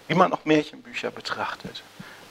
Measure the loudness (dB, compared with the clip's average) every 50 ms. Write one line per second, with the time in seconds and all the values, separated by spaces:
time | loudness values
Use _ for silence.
0 | -4 0 4 4 4 4 2 -2 2 4 4 4 4 0 -8 -16 -18 -10 -8 -6
1 | -6 -6 -6 -6 -8 -6 -4 -4 -4 -6 -6 -10 -12 -14 -14 -14 -18 -18 -20 -20
2 | -18 -18 -18 -20 4 6